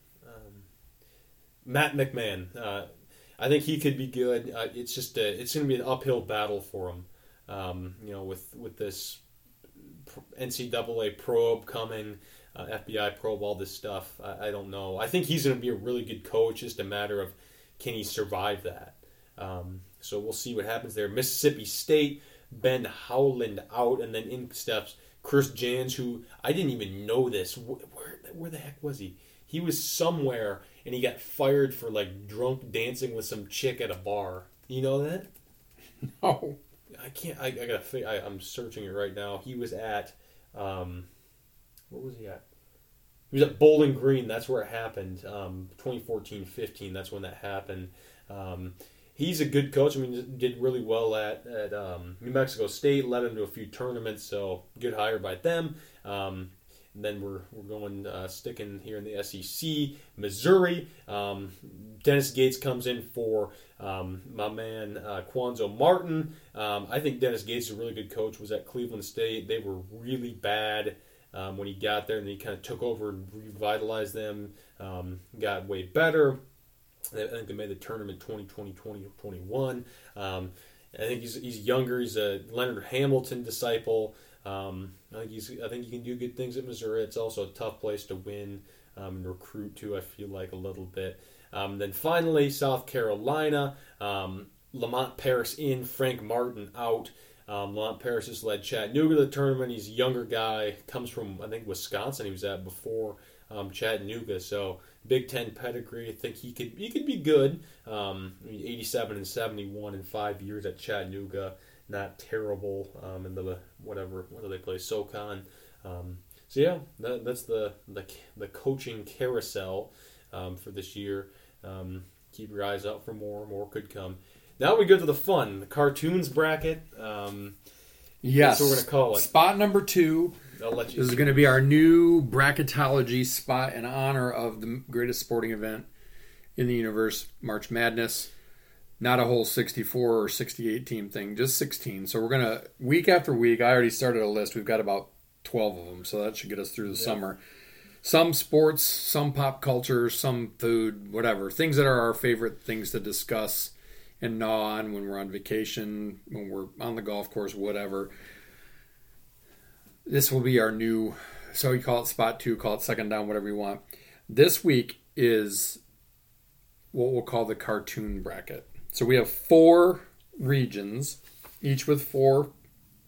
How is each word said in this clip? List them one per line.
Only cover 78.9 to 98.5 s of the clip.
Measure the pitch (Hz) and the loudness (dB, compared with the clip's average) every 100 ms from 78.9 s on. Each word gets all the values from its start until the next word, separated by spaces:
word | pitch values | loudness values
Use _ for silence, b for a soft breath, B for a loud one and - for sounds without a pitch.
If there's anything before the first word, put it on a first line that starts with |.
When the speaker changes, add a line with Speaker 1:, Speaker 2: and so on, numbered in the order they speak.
| 104 98 - | -14 -16 -16
Speaker 1:
twenty-one. | 104 90 92 127 131 123 123 B B 104 | -14 -12 -6 -4 -2 -4 -12 B B -10
Um, | 98 92 92 92 b b b | -6 -6 -8 -14 b b b
I | - 113 | -8 -6
think | 120 | -6
he's, | 117 | -8
he's | 127 123 110 | -10 -10 -4
younger. | 104 127 123 123 | 2 2 2 0
He's | 117 107 | -2 0
a | 101 98 92 | 0 -2 -6
Leonard | 117 127 104 | -2 -2 -4
Hamilton | - 127 139 131 127 123 | -4 0 4 2 2 -6
disciple. | 117 - 120 113 113 113 107 b b b 98 | -6 -4 0 0 2 0 0 b b b -10
Um, | 98 98 92 95 92 _ | -8 -6 -8 -10 -16 _
I | 110 | -12
think | 110 | -12
he's, | 110 107 123 | -12 -14 -10
I | 113 | -8
think | 123 | -8
he | 120 | -10
can | 120 | -10
do | 120 123 | -8 -6
good | 123 127 | -6 -6
things | 127 127 | -6 -6
at | 127 | -10
Missouri. | 113 113 110 | -8 -4 -2
It's | 104 117 | -2 -4
also | 113 104 95 | -4 -4 -8
a | |
tough | - 110 - | -6 -8 -6
place | 107 104 - | -6 -6 -8
to | |
win, | 95 101 101 101 98 b b b - | -10 -10 -10 -10 -14 b b b -14
um, | 95 92 | -12 -10
and | 92 | -10
recruit | 92 - 110 104 - | -12 -12 -12 -12 -12
to, | 104 98 | -8 -8
I | |
feel | - - 101 | -8 -14 -12
like, | 95 92 | -10 -10
a | 92 | -10
little | 95 95 | -10 -10
bit. | 92 95 92 90 b b b | -10 -8 -8 -10 b b b
Um, | 98 98 101 | -8 -6 -6
then | 101 | -6
finally, | 98 156 170 165 156 143 | -2 0 2 4 4 4
South | 139 139 131 - | 2 0 0 -2
Carolina, | 127 110 104 123 156 151 147 139 139 B B | -2 0 0 0 0 2 2 0 -4 B B
um, | 101 98 95 95 101 _ _ | -6 -4 -6 -10 -14 _ _
Lamont | 127 117 123 131 - | -6 -2 -2 -2 -2
Paris | 135 123 117 | 2 2 0
in, | - 143 127 | -2 -2 -2
Frank | 123 - 131 113 | -4 -2 -2 -2
Martin | 107 117 123 107 95 113 | -2 -2 -2 -6 -12 -6
out. | 117 113 - b b b - | 0 0 -2 b b b -10
Um, | 101 101 | -6 -4
Lamont | 104 110 - | -4 -4 -4
Paris | 123 117 117 | -2 -2 -4
has | 110 | -6
led | 110 | -4